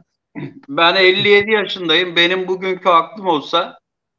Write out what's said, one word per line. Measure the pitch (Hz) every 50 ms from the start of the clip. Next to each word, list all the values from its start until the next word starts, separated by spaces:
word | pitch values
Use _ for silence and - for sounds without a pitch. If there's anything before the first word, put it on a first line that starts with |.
| - _ _ _ _ _ -
<clears throat> | - 143 135 - - - -
ben | 139 160 165 170 180
elli | 190 185 180 185 185 - 208
yedi | 202 202 202 220
yaşındayım. | 220 208 190 - - 190 180 160 156 170 185 180 165
Benim | 175 170 175 185 185 185 180
bugünkü | 185 180 190 190 180 180 - 190
aklım | 175 165 165 - - 220 196
olsa, | 185 165 143 135 - - 170 190 247 - _ _ _ _ _ _ _ _